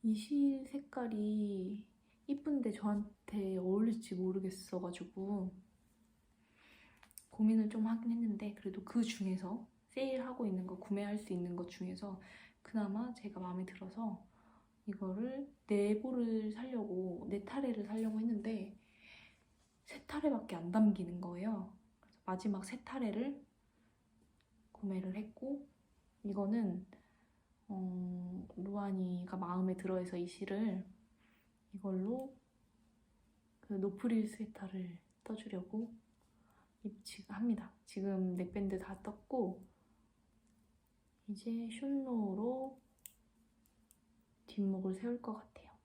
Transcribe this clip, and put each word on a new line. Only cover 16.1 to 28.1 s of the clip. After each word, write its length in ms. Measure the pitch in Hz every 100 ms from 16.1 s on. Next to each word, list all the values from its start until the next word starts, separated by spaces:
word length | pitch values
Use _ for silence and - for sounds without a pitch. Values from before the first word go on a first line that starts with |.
| 254 233 220 214
사려고, 760 | 214 254 247 196 180 185 175 -
네 140 | 202
타래를 420 | - 269 269 214 202
사려고 340 | 220 220 214
했는데 580 | 233 214 214 220 190 - _ _ - - - _ _ _ _ _ -
세 200 | - -
타래밖에 500 | 294 302 240 - 170
안 160 | 170
담기는 480 | 208 214 190 170 175
거예요. 520 | 180 175 202 208 - - _ _
그래서 180 | - - -
마지막 380 | 185 214 196 190
세 180 | 254
타래를 580 | - 269 233 196 269 285 - _ _ _ _ _ _ _ _ _ _ _ _
구매를 420 | - 202 185 190 196
했고, 520 | 214 - 262 277 - _ _ _ _ _
이거는 640 | 202 196 202 233 208 180 185 - - _ _ _ _ _ _ 190
어, 720 | 185 180 180